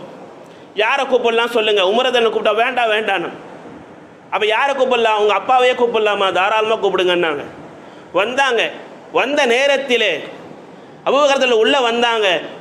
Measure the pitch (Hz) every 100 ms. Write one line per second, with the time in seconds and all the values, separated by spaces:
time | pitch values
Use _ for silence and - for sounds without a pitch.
0 | - - - - - - - 185 214 269
1 | 254 247 240 226 233 233 220 208 185 226
2 | 254 240 226 220 214 208 240 247 233 208
3 | 208 190 156 - - - - - - -
4 | - - - 190 214 214 277 269 254 247
5 | 226 214 208 196 196 254 247 254 240 220
6 | 208 202 190 180 196 220 214 220 196 185
7 | 180 175 170 143 117 - - - - -
8 | - 170 214 254 269 226 160 - - -
9 | - 165 226 294 262 240 277 269 269 240
10 | 214 156 - - - - - - - -
11 | - 254 285 269 247 226 226 285 240 233
12 | 240 226 202 156 - -